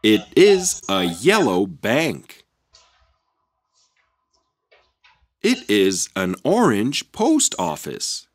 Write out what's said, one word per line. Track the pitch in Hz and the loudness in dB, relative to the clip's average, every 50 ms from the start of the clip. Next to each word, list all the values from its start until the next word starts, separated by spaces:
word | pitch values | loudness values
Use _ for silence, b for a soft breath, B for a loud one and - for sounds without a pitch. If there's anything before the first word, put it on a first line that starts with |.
| - | 4
It | 107 107 101 - - - | 2 2 2 0 -2 2
is | 147 180 208 - 185 180 - - - - | 4 6 6 4 2 0 -4 -6 -8 -6
a | - - - 92 | -4 -2 -2 -2
yellow | 87 85 85 110 175 208 214 175 113 92 90 101 | -2 -4 0 0 2 2 2 2 2 2 0 -2
bank. | 95 82 - - 104 120 147 165 147 90 65 - - - _ _ _ _ _ _ _ _ - _ _ _ _ _ _ _ _ _ _ _ _ _ _ _ _ _ _ _ _ _ _ _ _ _ _ _ _ _ _ _ _ _ _ _ _ _ _ _ _ _ _ _ _ _ _ _ _ _ _ _ _ | -2 -6 -8 -4 -2 -2 0 -2 -4 -6 -8 -14 -20 -20 _ _ _ _ _ _ _ _ -20 _ _ _ _ _ _ _ _ _ _ _ _ _ _ _ _ _ _ _ _ _ _ _ _ _ _ _ _ _ _ _ _ _ _ _ _ _ _ _ _ _ _ _ _ _ _ _ _ _ _ _ _
It | - 214 254 247 - | -2 -2 -2 -2 0
is | - 104 104 95 98 95 90 - - _ | 0 2 2 4 2 0 -2 -6 -6 _
an | 95 95 90 92 - _ | -4 -4 -4 -6 -4 _
orange | 139 190 240 240 160 110 101 107 135 143 - - _ | 0 2 2 2 2 2 2 -2 -2 -4 -6 -10 _
post | - - 214 330 311 302 - - - | -6 -2 0 0 2 2 0 -2 -4
office. | - 92 82 - - - - - - - - - - - _ | -4 -6 -6 -6 -8 -10 -12 -10 -10 -10 -10 -10 -12 -14 _